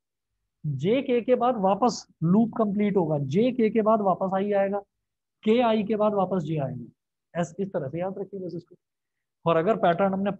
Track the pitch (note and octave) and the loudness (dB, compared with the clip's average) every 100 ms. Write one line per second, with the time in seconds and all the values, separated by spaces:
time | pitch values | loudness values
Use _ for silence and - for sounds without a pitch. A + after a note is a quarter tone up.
0 | _ _ _ _ _ _ D#3 C3+ D#3 B3+ | _ _ _ _ _ _ -8 -2 0 0
1 | - A#3+ A3 B3+ A#3 A#3+ F#3+ G3 B3 F3 | 2 0 2 2 2 2 2 2 2 0
2 | - - D#3+ F#3+ A3+ - G#3+ G3 G#3 G3 | -8 -4 2 4 2 0 -2 0 0 2
3 | E3 D3+ C#3 D#3 B3 A#3+ A3 A3 G#3+ A3 | 0 0 -2 0 0 2 0 2 2 2
4 | G3 F3 F#3+ F#3+ G3+ G3+ G3 G3+ - _ | 2 0 0 -2 0 0 0 -2 -8 _
5 | _ _ _ _ - A3+ A#3+ A3 G3+ A3 | _ _ _ _ 0 2 4 0 0 0
6 | G#3 G3+ F#3 F#3+ D3+ D#3+ C3+ A#2+ A2+ - | 0 0 0 -2 -2 -4 -4 -6 -12 -20
7 | _ _ _ E3 E3+ - G3 F#3 C3+ E3 | _ _ _ -6 -6 -6 -6 -6 -6 -6
8 | F#3 G3 F#3+ G3 F3+ E3 - - _ _ | -6 -8 -10 -10 -10 -12 -14 -20 _ _
9 | _ _ _ _ E3 E3 E3+ A3 F#3+ E3+ | _ _ _ _ 0 2 2 2 2 2
10 | G3 F#3+ G3+ G3 | 0 0 -4 -2